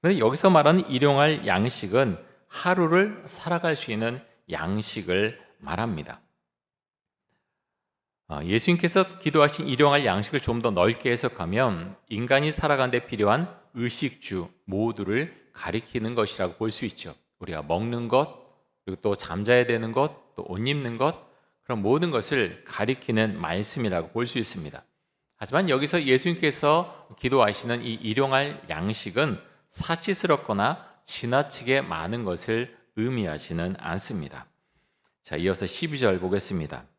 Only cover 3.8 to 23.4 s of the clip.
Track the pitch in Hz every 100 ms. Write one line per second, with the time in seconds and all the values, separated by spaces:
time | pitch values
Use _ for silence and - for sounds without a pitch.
3.8 | - 110 113 123 - _ _ 78 78 104
4.8 | 107 - 87 90 107 113 - _ - 87
5.8 | 117 82 - - _ _ _ _ _ _
6.8 | _ _ _ _ _ _ _ _ _ _
7.8 | _ _ _ _ _ 73 82 110 - 175
8.8 | 175 190 180 - 156 151 147 151 143 127
9.8 | 147 143 127 95 104 143 - 120 117 95
10.8 | 95 113 131 120 127 - 85 104 131 90
11.8 | 90 - _ 110 120 135 151 151 156 139
12.8 | 127 120 - 104 104 123 175 - _ 120
13.8 | 120 - 139 - - 95 85 _ - 95
14.8 | 113 107 98 113 165 - _ - 87 107
15.8 | - 123 110 120 104 - 92 - 110 -
16.8 | 113 - 90 73 _ _ 90 82 73 85
17.8 | 113 120 120 127 151 - - _ _ _
18.8 | - 92 107 98 - 87 104 123 120 117
19.8 | 113 113 147 147 _ - - 92 120 147
20.8 | 127 117 139 170 - _ _ _ - 117
21.8 | 101 143 175 131 101 139 98 - - -
22.8 | 107 131 - 110 110 95